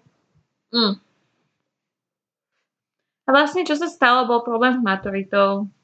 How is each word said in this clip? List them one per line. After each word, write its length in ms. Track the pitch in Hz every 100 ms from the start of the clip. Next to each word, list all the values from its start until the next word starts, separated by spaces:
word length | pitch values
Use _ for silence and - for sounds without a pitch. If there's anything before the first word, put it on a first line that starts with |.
| _ _ _ _ _ _ -
Mm. 260 | 233 214 202 _ _ _ _ _ _ _ _ _ _ _ _ _ _ _ _ _ _ _ _ _ _
A 60 | -
vlastne, 340 | 277 294 370
čo 120 | 311 294
sa 120 | 330
stalo, 360 | - 247 247
bol 200 | 233 233
problém 360 | 240 226 254 254
s 20 |
maturitou. 880 | 214 190 202 196 196 202 196 196 202 _